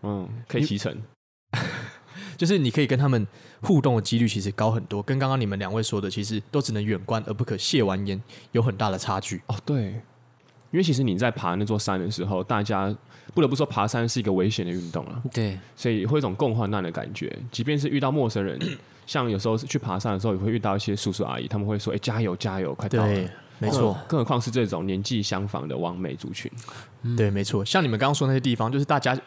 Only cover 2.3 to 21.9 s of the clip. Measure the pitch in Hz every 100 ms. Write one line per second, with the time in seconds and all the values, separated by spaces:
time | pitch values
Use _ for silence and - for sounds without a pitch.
2.3 | 160 170 196 131 151 139 127 139 123 98
3.3 | - - - - 175 135 117 98 117 113
4.3 | 101 98 98 110 110 - 101 104 135 131
5.3 | 131 107 98 95 110 110 107 98 92 104
6.3 | 110 - 147 135 110 104 98 98 113 104
7.3 | 101 117 101 - 151 104 95 98 98 -
8.3 | - - 120 113 101 110 95 - 95 -
9.3 | 90 - 104 - 143 101 110 - _ _
10.3 | _ _ _ - 160 175 131 131 92 120
11.3 | 113 92 90 104 107 104 95 90 107 92
12.3 | 92 95 113 104 101 98 107 - - -
13.3 | - 143 131 117 - 104 123 117 123 104
14.3 | 95 95 107 87 90 87 82 - 117 127
15.3 | 120 107 95 - - 123 110 98 147 127
16.3 | 95 143 110 101 104 90 85 53 107 57
17.3 | 50 120 - 120 147 143 139 131 151 120
18.3 | 107 98 78 165 143 - - - 151 123
19.3 | 101 110 113 127 - 117 92 113 95 110
20.3 | 95 101 113 104 98 107 101 - 92 78
21.3 | 62 62 104 101 104 107